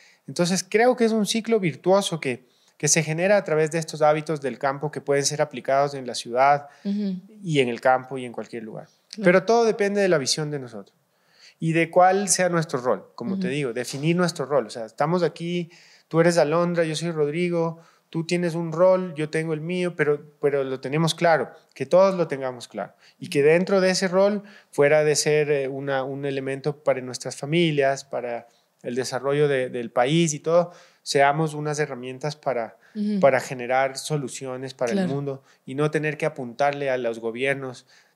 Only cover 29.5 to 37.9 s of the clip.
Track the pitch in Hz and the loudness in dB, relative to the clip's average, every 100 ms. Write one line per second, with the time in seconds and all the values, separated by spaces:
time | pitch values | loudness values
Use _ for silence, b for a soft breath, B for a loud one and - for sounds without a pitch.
29.5 | 135 127 123 117 - 127 160 165 147 160 | 0 -2 -6 -4 0 2 2 2 -2 2
30.5 | 170 175 B B B - 143 139 151 160 | 2 2 B B B -2 4 4 4 -2
31.5 | 151 151 147 147 127 127 127 151 147 147 | -4 -6 -4 -4 -6 -10 -8 -8 -6 -4
32.5 | 120 110 - b 214 208 202 139 127 - | -4 -4 -10 b -6 -4 2 4 4 0
33.5 | 127 120 131 135 131 - 151 123 - 135 | -6 -2 0 0 -4 -6 -4 -6 -10 -10
34.5 | 127 131 - 123 202 180 139 143 131 _ | -10 -10 -4 -2 0 -2 -2 -6 -8 _
35.5 | b - 135 151 156 151 143 156 151 123 | b -10 -2 -2 0 -2 -2 -4 -4 -8
36.5 | 113 143 143 139 127 117 113 113 117 135 | -2 0 0 -2 -2 -2 -4 -6 -4 -2
37.5 | 139 135 123 - | -2 -6 -12 -18